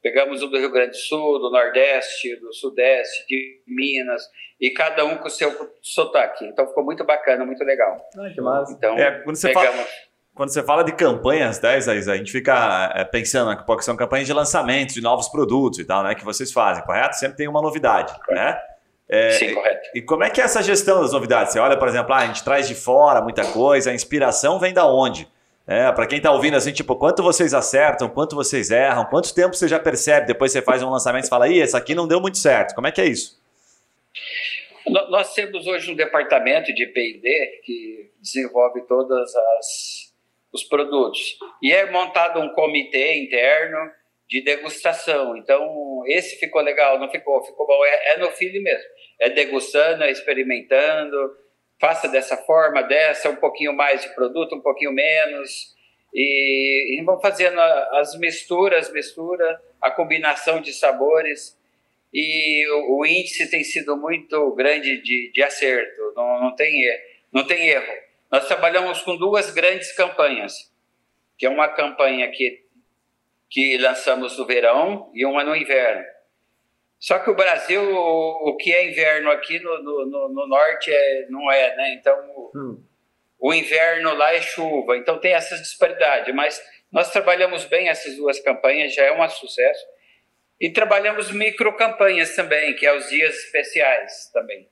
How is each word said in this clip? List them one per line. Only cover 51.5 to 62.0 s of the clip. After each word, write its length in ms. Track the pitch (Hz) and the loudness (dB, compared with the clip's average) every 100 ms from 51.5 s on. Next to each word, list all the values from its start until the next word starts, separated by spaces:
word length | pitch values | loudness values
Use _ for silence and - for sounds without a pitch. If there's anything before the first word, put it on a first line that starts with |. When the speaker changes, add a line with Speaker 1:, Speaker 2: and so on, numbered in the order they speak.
| _ _ _ | _ _ _
Speaker 1:
Faça 280 | 156 165 143 | 0 0 0
dessa 280 | 131 131 139 | -2 0 -8
forma, 460 | - 160 156 143 | 2 4 4 2
dessa, 460 | 131 143 156 147 151 | 2 2 2 2 -2
um 80 | 143 | 0
pouquinho 380 | 151 - 147 | -2 -2 -4
mais 260 | 143 143 135 | 0 2 2
de 80 | - | -2
produto, 400 | - 123 151 160 | -4 -4 -2 -6
um 60 | 151 | -4
pouquinho 320 | 143 139 147 | -2 -2 -2
menos. 840 | 135 151 156 156 143 139 - - _ _ _ _ | 0 2 2 0 -2 -10 -14 -18 _ _ _ _
E, 840 | - 139 139 139 135 135 135 131 135 | -2 0 2 2 2 2 0 -2 -4
e 60 | |
vão 160 | 165 185 | 0 0
fazendo 380 | 202 190 180 175 | 0 2 0 4
a, 400 | 165 147 135 143 | 4 4 2 0
as 180 | 147 160 | 0 -2
misturas, 760 | 170 160 - 180 196 170 160 | -6 -6 -4 0 2 2 0
mistura, 680 | 156 - - 165 180 165 160 _ _ | -8 -10 -10 -8 -2 -2 -2 _ _
a 80 | 127 | -4
combinação 720 | - 160 160 156 143 - 165 | -2 -2 0 -2 -2 -2 -2
de 120 | 147 | -4
sabores. 840 | 131 147 131 139 160 156 147 - _ _ _ _ _ | 0 0 2 2 2 0 -8 -12 _ _ _ _ _